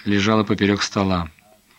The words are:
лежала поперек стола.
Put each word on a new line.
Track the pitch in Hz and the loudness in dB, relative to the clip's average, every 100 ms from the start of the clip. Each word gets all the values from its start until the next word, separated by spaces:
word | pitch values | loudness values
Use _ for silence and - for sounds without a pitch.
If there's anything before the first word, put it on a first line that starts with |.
| 104 | -2
лежала | 101 101 110 | 0 2 2
поперек | 101 101 101 98 | 0 0 2 0
стола. | - 104 98 90 80 - _ _ _ | -2 -2 0 -2 -4 -12 _ _ _